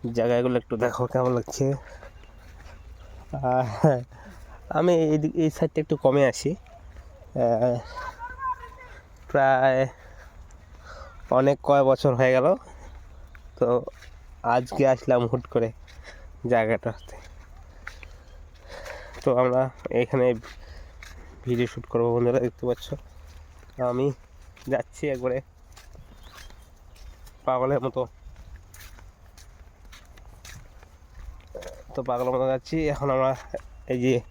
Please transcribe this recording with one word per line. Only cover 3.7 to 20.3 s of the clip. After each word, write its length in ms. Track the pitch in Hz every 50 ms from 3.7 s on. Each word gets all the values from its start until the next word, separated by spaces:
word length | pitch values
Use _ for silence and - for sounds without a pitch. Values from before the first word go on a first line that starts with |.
| 104 - - 156 135 123 123 - - - - - - - - - - - - - -
আমি 160 | 156 165 180 175 165 160 151 151
এই 40 | 156
দিক, 120 | 151 156 - 170 160
এই 60 | 156 -
সাইডটা 220 | - 165 151 _ 160
একটু 140 | 151 - 156 143 -
কমে 200 | 135 131 143 139 123
আসি। 200 | 110 - - 143 180
আহ, 1200 | - - - - - - - - - - - - - - - - 131 120 117 117 110 120 127 120 120 - - - 1017 - 1017 - - 932 960 - 1047 554 523 - 494 480 - - - 508 - - - - - - - - -
প্রায় 500 | - 143 135 135 135 127 135 135 131 131 135 131 - - - - - - - - - - - - - - - - - - - - - - - - - - - - 127
অনেক 200 | 127 135 139 139 - -
কয় 160 | - 143 139 135 131
বছর 220 | 131 - - 143 127 120
হয়ে 120 | 131 127 127
গেল, 120 | 127 127 160 190 - - - - - - - - - - - - - - - - - - - - -
তো 80 | 127 117 123 123 123 - - - - - - - - - - - - 117 120
আজকে 260 | 127 127 123 - - 139 135 131
আসলাম 280 | 123 - - 127 123 120 113
হুট 120 | 120 127 - - -
করে 160 | 127 117 113 - - - - - - - - - - - - - - - 120
জায়গাটাতে। 640 | 120 113 110 110 113 - - 117 110 - - - - - - - - - - - - - - - - - - - - - - - - - - - - - - - - - - - - - - - - - - - - - -
তো 60 | 139 127 123
আমরা 200 | 127 127 123 127 131 131 - - - - - 117
এখানে 240 | 123 - - 131 123 127